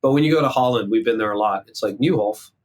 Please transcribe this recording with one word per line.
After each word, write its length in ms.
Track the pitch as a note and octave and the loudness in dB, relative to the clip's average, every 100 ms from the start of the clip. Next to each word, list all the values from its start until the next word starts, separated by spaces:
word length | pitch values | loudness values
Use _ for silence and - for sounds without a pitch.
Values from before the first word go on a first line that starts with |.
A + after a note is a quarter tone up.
but 100 | C#3 | 2
when 120 | C#3+ | 2
you 80 | D3+ | 2
go 80 | D#3 | 2
to 80 | C#3 | 2
Holland, 420 | C3 B2+ A#2+ G2+ | 2 2 0 0
we've 140 | A2 | -2
been 140 | A#2 A2+ | 0 -2
there 140 | G#2+ | -2
a 60 | G#2 | 0
lot, 260 | G#2+ F#2+ - | 0 -2 -8
it's 140 | - | -6
like, 160 | G#2+ G2+ | -6 -2
Nieuwhof. 520 | C#3+ D#3 G#2 G#2 - _ | 0 0 -2 -6 -14 _